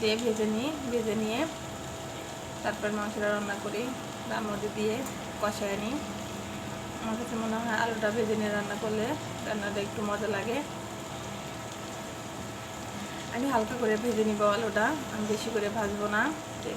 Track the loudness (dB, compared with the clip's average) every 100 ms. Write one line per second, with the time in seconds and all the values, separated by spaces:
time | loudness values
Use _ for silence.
0 | 2 4 4 4 4 2 0 -2 0 0
1 | 2 2 2 2 0 -2 -8 -8 -8 -6
2 | -6 -6 -8 -8 -8 -4 -2 0 0 0
3 | 0 2 2 2 0 -2 -2 -2 -2 -4
4 | -6 -6 -4 -2 -2 -2 -2 2 2 2
5 | -2 -4 -6 0 0 0 0 0 0 -2
6 | -4 -6 -6 -6 -6 -6 -6 -6 -6 -4
7 | -2 -2 -2 0 0 0 2 2 2 4
8 | 2 2 2 2 2 2 0 -2 0 2
9 | 2 0 -2 -6 -2 -2 0 0 -2 0
10 | 0 2 2 2 2 0 -2 -6 -6 -8
11 | -6 -6 -6 -6 -6 -6 -8 -8 -8 -6
12 | -8 -8 -8 -6 -6 -6 -8 -8 -6 -6
13 | -6 -6 -4 0 4 4 2 2 4 4
14 | 4 4 4 6 6 6 2 4 4 2
15 | -2 -2 0 0 2 0 0 0 0 0
16 | 2 4 2 0 -6 -6 -4